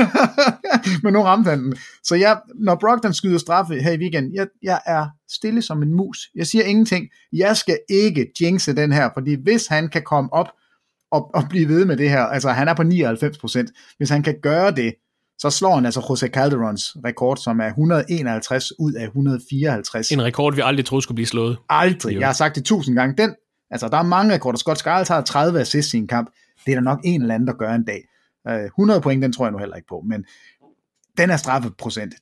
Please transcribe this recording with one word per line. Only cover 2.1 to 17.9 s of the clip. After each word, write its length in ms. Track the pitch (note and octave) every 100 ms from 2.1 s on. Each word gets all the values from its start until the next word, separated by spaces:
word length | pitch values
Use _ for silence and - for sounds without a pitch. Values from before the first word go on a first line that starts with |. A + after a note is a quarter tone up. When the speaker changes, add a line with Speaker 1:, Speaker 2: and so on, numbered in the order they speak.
| F3
Speaker 1:
jeg, 240 | G3+ G#3+ - -
når 160 | G#3 F3
Brogdon 380 | G#3+ A#3+ A3+
skyder 240 | E3 F#3+ E3+
straffe 360 | E3+ F3 E3+
her 180 | D3 D3+
i 60 | D#3+
weekenden, 380 | F3+ D#3 C3 F#3+
jeg, 120 | G3 -
jeg 160 | G3 F3+ -
er 220 | D#3+ D3+ - _
stille 320 | - A3 A#3
som 220 | A3 D#3
en 100 | D3
mus. 360 | E3+ G3 - - -
Jeg 120 | E3
siger 160 | A3
ingenting. 440 | G3 G#3+ A3 F3+ - _ _
Jeg 260 | D#3+ G3 G#3+
skal 220 | - C#3+ -
ikke 380 | G3 G#3+ D3+ A#2+ -
jinxe 340 | E3+ F#3 - C3+
den 160 | D3+
her, 180 | C#3+ B2
fordi 220 | C3+ C3 C#3+
hvis 240 | C#3+ A3+ -
han 220 | D#3 D#3+
kan 120 | D#3+
komme 320 | D3 D3 C#3
op 140 | D3+ F3+ - _ _ _ _ _
og, 200 | D3+ D3+
og 100 | E3+ D3
blive 180 | F3+ D3+
ved 180 | D#3+ F#3+
med 120 | C3
det 120 | D3
her, 120 | C#3
altså 280 | A2+ A#2+ C3+
han 180 | B2 D3
er 60 |
på 100 | E3
nioghalvfems 540 | E3 F3+ B2+ A2+ D3 D3
procent. 320 | A#2 B2+ A#2 - - _
Hvis 120 | C#3
han 140 | D3
kan 120 | D3 D3
gøre 300 | D3 D#3 G3
det, 220 | C#3 A2+ A2 _ _ _ _
så 100 | D3
slår 260 | - F#3+ D#3
han 100 | B2
altså 140 | B2+
José 280 | - B2+ B2
Calderons 680 | C3+ C#3 C3+ A2 G2+ - D#3 B2
rekord, 320 | A#2+ B2+ C3+
som 220 | - A2+
er 120 | A2
hundrede 340 | G#2+ D#3